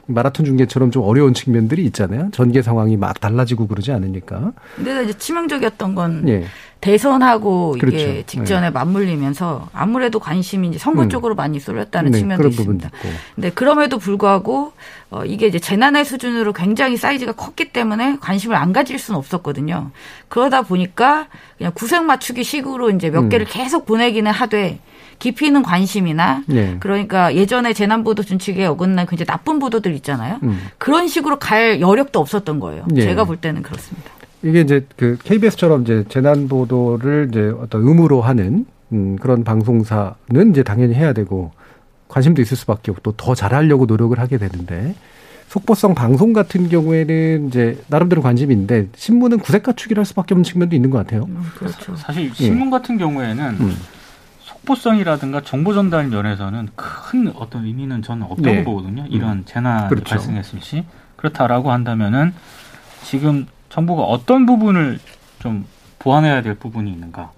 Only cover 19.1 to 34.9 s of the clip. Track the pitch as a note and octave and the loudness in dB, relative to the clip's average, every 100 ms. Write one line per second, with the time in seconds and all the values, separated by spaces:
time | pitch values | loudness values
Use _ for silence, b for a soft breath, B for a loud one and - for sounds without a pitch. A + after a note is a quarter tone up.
19.1 | F#3 C3+ F3+ - C#3 D3+ F3 C3+ B B | -6 -4 -6 -6 -6 -4 -6 -8 B B
20.1 | B - A#3 C4 C4 G#3 F#3 F#3 - B3+ | B -6 0 2 2 0 -2 -2 2 2
21.1 | D4+ D#4 B B - F3 E3+ A3+ F4 E4 | 2 -2 B B -8 -8 -6 -2 0 2
22.1 | C4+ - B3 A#3+ D4 C4+ C4 A#3+ F#3+ E3 | 0 -2 -6 -4 -4 -6 -2 0 0 0
23.1 | D3+ A#2 A2 - G3 B3+ D#4+ D4 A3+ A#3+ | 2 2 2 0 -4 -4 -4 0 0 2
24.1 | A3 G#3+ G3+ A#3+ G#3+ F#3+ D3+ B B B | 0 0 0 0 0 -2 -6 B B B
25.1 | - B3 A#3+ D4+ C#4+ C4 F3 F#3+ G#3 F3 | -8 -6 -2 2 2 4 0 0 0 0
26.1 | D#3 F3+ C4 C#4 C3 G2 F2+ F#3+ G3+ G#3 | 2 0 0 0 0 0 -2 -4 -4 -2
27.1 | F#3+ F3 D3 G3 B3+ A#3+ G#3+ G3+ A3 A3 | 0 2 2 2 2 0 0 0 0 0
28.1 | G#3+ G#3 F#3 G3 F#3 F#3+ C#3+ F#3 F#3 F3 | -2 -2 -4 -2 -2 0 0 0 0 0
29.1 | E3+ F3 D#3+ - D#4 C4 A3+ G#3 C#3+ - | -4 -4 -4 -2 -2 0 -2 -2 -4 -4
30.1 | C3+ A2+ A#3+ C3+ F#2+ F#2+ - - D#4 F4 | -6 -4 -4 -2 -2 -6 -6 0 2 2
31.1 | E4+ D4+ C#4+ - G#3+ A3+ G#3 F3 G#3 C#4 | -2 -2 -2 0 2 2 4 4 4 2
32.1 | F3+ C#3+ G#3+ G3 D3+ F2+ D2+ E3+ D3 G#2+ | 0 0 -2 -4 -6 -6 -8 -2 2 2
33.1 | F3+ G3+ E3 E3 D3+ D#3 - - - - | 2 0 -2 -6 -6 -8 -14 -14 -16 -18
34.1 | - - _ D#3+ E3 D3 C#3 C#3 | -20 -20 _ 2 4 4 2 0